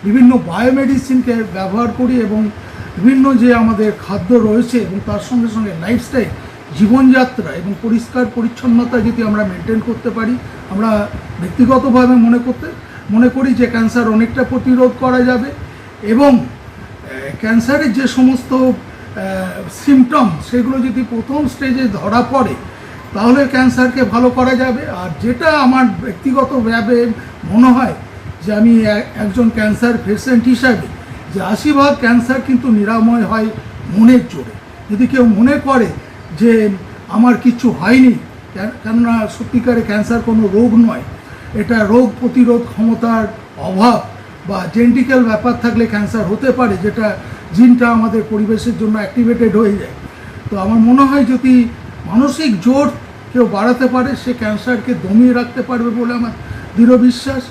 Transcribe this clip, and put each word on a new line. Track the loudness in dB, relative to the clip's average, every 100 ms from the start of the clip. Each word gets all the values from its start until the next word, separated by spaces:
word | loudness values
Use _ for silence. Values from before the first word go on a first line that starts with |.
বিভিন্ন | 2 6 6 6 -2
বায়োমেডিসিনকে | -2 0 0 0 -2 0 -2 0 -4 -4
ব্যবহার | -6 -4 -4 -4 -2
করি | -2 0
এবং | 0 -2 -4 -6 -18 -16 -12 0
বিভিন্ন | 2 4 2
যে | 4 4
আমাদের | 4 2 2 -2 -4 -8
খাদ্য | -8 2
রয়েছে | 2 4 0 0 -2
এবং | -2 -6 -6
তার | -6 -2
সঙ্গে | -2 -2
সঙ্গে | -4 -6 -6
লাইফস্টাইল, | -4 -4 -2 -2 -2 -8 -16 -20 -14 0
জীবনযাত্রা | 2 6 6 4 2 -4 -8
এবং | -8 -8 -6
পরিষ্কার | -2 -2 -2 -4 -4
পরিচ্ছন্নতা | -4 -6 -4 0 2 2 0
যদি | 0 -2
আমরা | -2 -2
মেনটেন | -2 -4 -4 -4
করতে | -4 -6 -6
পারি, | -4 -4 -4 -8 -18 -10
আমরা | -4 0 0 -4 -10 -12 -10
ব্যক্তিগতভাবে | -8 0 4 4 4 4 4
মনে | 4 4 2
করতে, | 0 -6 -10 -14 -18 -18 -2
মনে | 2 2
করি | 2 -2
যে | 0 0
ক্যান্সার | 0 0 0 0
অনেকটা | 2 0 -2
প্রতিরোধ | -2 -2 0 4 2 2
করা | 0 2
যাবে। | 2 0 -4 -10 -16 -18 -20 -12
এবং, | -2 4 6 4
আহ, | 0 -14 -20 -20 -20 -20 -16 -14 -12 -8
ক্যান্সারের | 0 0 2 0 0
যে | -2 -2
সমস্ত, | 2 2 2 -2
আহ, | 0 0 -2 -10 -20 -16 -10 -8 -6 -8 -10 -14 -6
সিমটম, | 2 4 4 2 0 -2 -4
সেগুলো | -2 0 -2
যদি | -2 -4 -4
প্রথম | -6 -4 -4 -4
স্টেজে | -4 -4 -2 -2
ধরা | -4 -2 -2 0
পড়ে, | -2 -2 -6 -14 -18 -20 -18 -12
তাহলে | -2 2 4 2
ক্যান্সারকে | 2 0 2 0 0
ভালো | -2 2 0
করা | 2 0
যাবে। | 0 0 -2 -6
আর | -10 -10 -6
যেটা | -4 0 0
আমার | 2 2 4
ব্যক্তিগতভাবে | 0 -2 -8 -6 -2 0 0 -2 -2 -2 0 0 0 -4 -12 -14
মনে | -2 4 6
হয় | 4 0 -6 -14 -16 -16 -10 -4
যে |
আমি | 2 4 4 2
এ-, | -2 -6 -8
একজন | -4 0 0
ক্যান্সার | 0 -2 0 -2 -2
পেশেন্ট | -4 -4 0 2
হিসাবে, | 2 2 2 0 -4 -14 -16 -18 -10
যে | -6
আশি | -4 -2 0
ভাগ | 2 2 2
ক্যান্সার | 2 2 2 -4 0
কিন্তু | -2 2
নিরাময় | 0 0 0 2 2
হয় | 0 -2 -4 -6 -14 -14 -6 4
মনের | 6 6 2
জোরে। | -12 -14 -18 -20 -20 -8
যদি | -2 0
কেউ | 4 4
মনে | 4 2 2
করে | 0 0 0 -6 -16 -20 -16 0
যে | 2 4 2 -4 -12 -20 -6
আমার | 2 2 4
কিছু | 0 2 -2
হয়নি, | -2 2 6 6 4 -8 -20 -18
কেন-, | -10 -10 -8
কেননা | -4 0 0 0 -2 -8
সত্যিকারে | -4 -2 0 0
ক্যান্সার | 0 -4 -2 -2
কোনো | 0 0 2
রোগ | 2 4
নয়, | 4 4 0 -12 -16 -20 -20 -10
এটা | -8 -2 0
রোগ | 4 4 2 0
প্রতিরোধ | -2 2 4 2 -2
ক্ষমতার | -2 0 0 -2 -2 -4 -8 -20 -12
অভাব | -6 2 2 2 -4 -18 -20 -16 -8
বা | -8 -4
জেনেটিক্যাল | 2 2 2 2 2
ব্যাপার | 2 0 -2 -2
থাকলে | -2 0 0
ক্যান্সার | -2 -4 -4
হতে | -4 -2 -2
পারে, | 0 0 0
যেটা | -2 -2 -4 -4 -12 -16 -6
জিনটা | 4 6 6 4
আমাদের | 2 0 -2 -2
পরিবেশের | -4 -2 -2 -2 -4
জন্য | -2 -2
অ্যাক্টিভেটেড | -4 0 0 2 2 2
হয়ে | 0 0
যায়। | -6 -14 -18 -18 -18 -14 -8
তো | -6
আমার | 0 4
মনে | 4 6
হয় | 4 2
যদি | 2 2 4 4 2 -6 -16 -14 -2
মানসিক | 0 0 0 -2 0
জোর | 2 2 0 -4 -16 -20 -6
কেউ | 0 0
বাড়াতে | 0 0 0 0
পারে, | 0 -2 -4
সে | -6
ক্যান্সারকে | -4 -4 -4 -4 -4 -2
দমিয়ে | -6 0 4 4
রাখতে | 2 -2 -6
পারবে | -6 -4 -2
বলে | -2 -4
আমার | -4 -6 -8 -14 -14 -8 4
দৃঢ় | 6 6
বিশ্বাস। | 4 2 -6 -8 -10